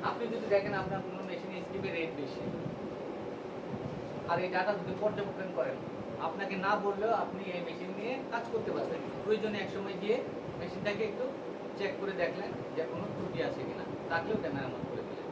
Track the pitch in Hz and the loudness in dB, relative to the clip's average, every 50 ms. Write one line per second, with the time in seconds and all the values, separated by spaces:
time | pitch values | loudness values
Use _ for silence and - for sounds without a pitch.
0 | - - - - 233 220 226 214 208 - 202 196 196 208 202 190 190 185 202 190 | 2 0 2 2 0 0 0 0 4 6 6 6 6 4 2 2 2 2 0 0
1 | 185 185 185 190 190 185 180 - - 190 185 175 175 - 190 190 - 190 170 170 | 0 -2 -4 -4 -2 -2 -4 -4 -4 -4 -4 -4 -4 -4 -2 0 0 0 2 0
2 | 160 160 - 147 139 - - - - - - - - - - - - - - - | 0 0 0 -2 -2 -2 -2 -2 -2 -2 -2 -2 -2 -2 -4 -4 -4 -4 -4 -4
3 | - - - - - - - - - - - - - - - - - - - - | -4 -4 -4 -4 -4 -6 -6 -6 -6 -6 -6 -6 -4 -4 -4 -4 -4 -4 -4 -4
4 | - - - - - - 170 170 180 180 185 185 185 202 208 185 170 - 185 185 | -6 -4 -6 -4 0 2 2 4 4 2 2 4 4 4 2 2 0 -2 0 4
5 | 202 214 202 196 202 190 - - 190 185 175 170 - - - - - - - - | 4 4 4 4 0 0 -2 -4 -4 -2 2 2 2 2 2 -2 -4 -6 -6 -6
6 | - - - - - 170 170 190 196 185 196 190 185 196 208 208 190 202 196 190 | -6 -6 -4 -2 -2 -2 0 0 -2 0 0 2 4 4 4 4 4 2 2 4
7 | 214 226 233 190 - - - 190 196 185 180 175 170 165 - 175 180 185 190 196 | 4 4 4 4 2 0 -2 -4 -4 -2 -2 -2 -2 -2 -4 -4 -4 -4 -4 -2
8 | 214 240 254 - - - 226 233 233 233 233 214 - - - 147 - - - - | -2 -2 -2 -2 -2 -2 -2 -2 0 0 0 0 2 2 2 2 2 2 0 0
9 | - - - - - 196 214 214 208 214 208 202 185 180 180 196 196 - 185 175 | -2 -4 -4 -2 4 4 4 4 4 2 2 0 0 0 -2 -2 -2 -2 -2 -2
10 | 185 208 240 269 - - - - - - - - 170 175 - - - 208 202 208 | 4 4 4 4 4 0 -4 -4 -4 -4 -4 -4 -4 -4 -2 0 0 0 2 2
11 | 220 202 - - 254 277 - - - - - - - - - - 202 196 - - | 2 2 2 0 0 0 -2 -4 -6 -6 -6 -6 -6 -6 -2 0 0 0 0 0
12 | 196 202 190 185 170 - - 180 - - - - - - - 156 160 175 - 170 | -2 -2 2 2 2 2 2 -2 -2 -2 -2 -4 -4 -2 0 0 0 0 0 -2
13 | 190 208 - - - - - 165 151 131 - - 127 113 - - - - - - | -2 -2 -2 -2 -2 -2 0 0 0 0 0 0 -2 -2 -2 -4 -4 -4 -4 -4
14 | - - 165 165 - - 226 - - 160 143 139 127 127 127 - - - - - | -2 0 0 0 2 2 2 2 2 0 0 0 -2 -2 -2 -4 -4 -2 -2 -4
15 | - - - - - - | -4 -4 -6 -6 -6 -6